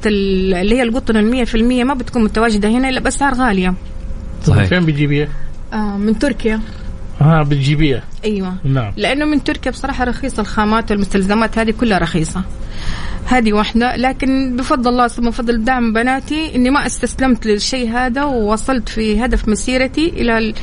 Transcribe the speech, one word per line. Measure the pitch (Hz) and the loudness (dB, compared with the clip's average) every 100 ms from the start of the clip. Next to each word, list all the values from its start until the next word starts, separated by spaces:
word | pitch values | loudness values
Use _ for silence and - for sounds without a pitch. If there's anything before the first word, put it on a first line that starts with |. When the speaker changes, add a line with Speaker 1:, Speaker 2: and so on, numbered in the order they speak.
| 220 | -2
Speaker 1:
ال-، | 208 196 190 190 | 0 0 0 0
اللي | 180 190 247 | 0 2 2
هي | |
القطن | 240 247 - 214 | 2 0 0 2
المية | 214 262 | 2 2
في | 226 226 | 0 2
المية | 240 254 | 2 2
ما | 247 | 0
بتكون | 269 233 247 | -2 -2 0
متواجدة | 214 220 233 214 208 | 2 2 2 2 2
هنا | 240 262 | 2 0
إلا | 254 | 0
بأسعار | 262 - 277 | -2 0 0
غالية. | 247 254 190 185 180 - - - - - - | 2 2 2 0 -2 -6 -8 -8 -8 -8 -2
Speaker 2:
صحيح. | - 95 | 2 4
Speaker 3:
من | 95 | 4
فين | 185 160 | 2 2
بتجيبيها؟ | 147 147 147 147 - - - - | 2 2 0 0 -2 -4 -6 -6
Speaker 1:
آه، | 220 208 202 | -4 -2 0
من | 208 220 | 0 2
تركيا. | 285 220 226 220 220 - - - - - | 0 0 -2 -2 -4 -8 -10 -8 -8 2
Speaker 3:
آه، | 147 160 | 4 6
بتجيبيها؟ | 143 147 135 151 151 123 - - 220 | 4 2 2 2 2 0 -4 -6 -2
Speaker 1:
أيوة. | 202 185 185 | -2 -4 -2
Speaker 3:
نعم. | 139 135 107 92 | 0 0 -2 -2
Speaker 1:
لأنه | - 277 302 | -2 0 0
من | 294 | 0
تركيا | - 294 - | -2 -4 -4
بصراحة | - 269 240 | -4 -4 -2
رخيصة، | 247 233 - - | -2 -2 -4 -4
الخامات | 202 - 208 220 220 | -2 0 2 0 0
والمستلزمات | 208 190 202 190 208 220 226 | 0 0 0 2 2 0 0
هذه | 226 | 0
كلها | - 240 185 | 0 0 2
رخيصة. | 165 170 156 175 185 - - - - - - - - | 0 0 -2 -4 -6 -8 -8 -4 -2 -2 -4 -4 0
هذه | 254 220 | 2 4
واحدة، | 208 208 226 240 - | 2 2 0 0 0
لكن | 254 262 262 269 262 247 | -2 0 0 0 0 -2
بفضل | 254 285 240 | 0 0 2
الله | 247 240 | 2 0
ثم | - 240 | 0 -2
فضل | 226 233 233 | 0 0 0
دعم | 220 254 233 | 0 2 2
بناتي | 220 247 262 - 302 320 254 | 2 0 0 -2 -4 -2 0
إني | 247 | 2
ما | 285 - | 2 0
استسلمت | - 247 - 262 240 220 | -2 -4 0 0 2 2
للشيء | 208 - 262 233 | 0 0 -2 -2
هذا، | 240 247 254 | 0 0 0
ووصلت | 294 247 208 214 - 254 - | 0 0 0 0 0 -2 -2
في | 226 220 214 240 | -2 0 0 2
هدف | 233 - | 0 0
مسيرتي | 202 - 254 262 294 320 | 0 0 0 0 0 -2
إلى | - 240 226 | 0 0 0
ال-، | 220 214 | 0 -4